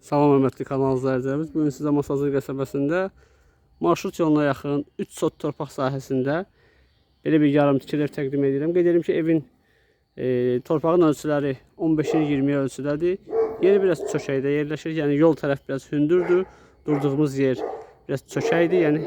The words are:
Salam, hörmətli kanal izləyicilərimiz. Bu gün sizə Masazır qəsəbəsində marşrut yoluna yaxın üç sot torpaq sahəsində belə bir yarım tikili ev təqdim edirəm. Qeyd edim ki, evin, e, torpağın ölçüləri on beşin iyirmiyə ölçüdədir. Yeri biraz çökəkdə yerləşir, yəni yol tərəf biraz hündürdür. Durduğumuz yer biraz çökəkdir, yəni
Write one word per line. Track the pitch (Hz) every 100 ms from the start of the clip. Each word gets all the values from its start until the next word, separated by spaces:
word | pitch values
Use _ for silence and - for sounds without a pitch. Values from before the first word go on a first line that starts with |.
Salam, | - 147 143
hörmətli | 139 135 - 135
kanal | 135 135 131
izləyicilərimiz. | 135 131 131 139 160
Bu | 160
gün | 151
sizə | 139 147 147
Masazır | 139 139 143
qəsəbəsində | 139 - 135 135 143 143 170 190 _ _ _ _ _ _ _
marşrut | 170 165 190 -
yoluna | 165 151 147
yaxın | 135 147 143 - -
üç | 202 -
sot | 165 _
torpaq | 151 - 143
sahəsində | - 131 135 127 135 131 156 196 _ _ _ _ _ _ _
belə | - 156
bir | 151
yarım | 147 143 139
tikili | - 147
ev | 147
təqdim | - 139 143
edirəm. | 139 139 151 175
Qeyd | 175
edim | 170 170
ki, | -
evin, | 160 160 - _ _ _ _ _ _ -
e, | 127 123 123 123 -
torpağın | 160 160 175 160
ölçüləri | 147 151 147 143 131 _ -
on | 165 156
beşin | 147 160 151
iyirmiyə | 143 139 143 139
ölçüdədir. | - 139 147 175 190 - 453 440 -
Yeri | 180 202
biraz | 190 156 -
çökəkdə | 151 - 135 135 147
yerləşir, | 147 151 165 160
yəni | 147 143
yol | 165 151
tərəf | 151 139
biraz | - 135 -
hündürdür. | 147 147 180 175 180 190 - - _
Durduğumuz | - 147 143 139 151 135
yer | 135 123 - - - -
biraz | - 143 _
çökəkdir, | - - 165 170 180
yəni | 160 151